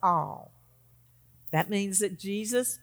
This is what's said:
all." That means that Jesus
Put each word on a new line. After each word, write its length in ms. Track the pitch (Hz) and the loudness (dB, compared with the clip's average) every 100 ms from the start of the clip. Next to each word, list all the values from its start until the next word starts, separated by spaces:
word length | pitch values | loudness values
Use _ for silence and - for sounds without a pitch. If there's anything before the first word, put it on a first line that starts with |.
all." 500 | 185 175 147 - - - _ _ _ - _ _ _ - - | 4 4 0 -6 -16 -20 _ _ _ -20 _ _ _ -20 -2
That 180 | 160 170 | 0 0
means 300 | 202 202 185 | 0 0 0
that 180 | 202 180 | 0 -2
Jesus 640 | 190 202 214 247 254 - | -6 -6 -2 0 0 -4